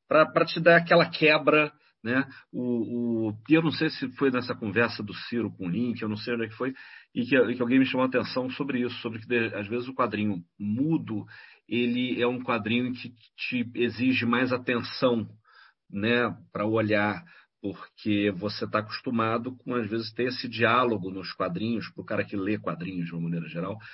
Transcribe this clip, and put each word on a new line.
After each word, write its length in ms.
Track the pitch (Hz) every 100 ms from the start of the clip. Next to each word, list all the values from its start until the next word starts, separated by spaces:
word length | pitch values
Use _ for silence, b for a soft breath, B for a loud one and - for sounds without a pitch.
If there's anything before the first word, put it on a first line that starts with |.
| -
pra, 200 | 147 156
pra 180 | 170
te 160 | 165 175
dar 160 | 170 170
aquela 320 | 170 170 165
quebra, 640 | - 156 156 147 151 151 - b b
né? 240 | 110 127 135 B B
O, 760 | 120 123 120 113 120 120 113 110
o, 100 | 107 -
e 60 |
eu 80 | 156
não 100 | 160
sei 160 | - 160
se 220 | - 131
foi 200 | - 139
nessa 240 | 127 120
conversa 480 | 120 110 95 117 113
do 120 | 104
Ciro 360 | 87 - 120 104 -
com 120 | 90
o 20 |
Link, 320 | 95 123 110
eu 60 | 110
não 100 | 107
sei 160 | 123
onde 100 | 120
é 40 | 110
que 60 |
foi, 200 | - 127 131 B B B
e 100 | -
que, 100 | 120
e 200 | 131 107
que 80 | 123
alguém 160 | 120 135
me 80 | 131
chamou 180 | 131
a 40 | 131
atenção 420 | 127 98 127 127
sobre 300 | 127 139 127
isso, 160 | 123 -
sobre 240 | 117 110
que, 60 | 110
de, 280 | 120 113
às 120 | 98 104
vezes, 220 | 120 123
o 60 |
quadrinho 480 | 131 120 104 104 95 85 -
mudo, 640 | 104 113 151 156 110 107 98 B B B -
ele 520 | 117 120 123 127 117
é 60 | 120
um 160 | 127
quadrinho 500 | 127 117 107 120 123
que 200 | - 117 - _ -
te 340 | - 127 113 -
exige 500 | 120 107 127 123 -
mais 260 | 120 127
atenção, 760 | 123 - 120 117 - 131 117 101 - b b b b _
né, 460 | 101 110 120 117 - -
pra 160 | 101 107
olhar, 560 | 113 107 104 104 92 - B B _
porque 720 | 101 90 - - 107 104 104
você 360 | 92 101 104 110
tá 120 | 107
acostumado 760 | 107 - - 117 113 117 123 127
com, 160 | -
às 140 | 123 107
vezes, 240 | 113 110
ter 120 | -
esse 240 | 123 123 120
diálogo 640 | 110 113 120 127 104 95
nos 200 | 95 87
quadrinhos, 560 | - 92 87 113 113 90
pro 140 | -
cara 200 | - 107
que 120 | - 101
lê 220 | 95 107
quadrinhos 480 | - 82 90 90 85
de 60 |
uma 100 | 85
maneira 240 | 82 85 80
geral, 320 | 85 92 107 B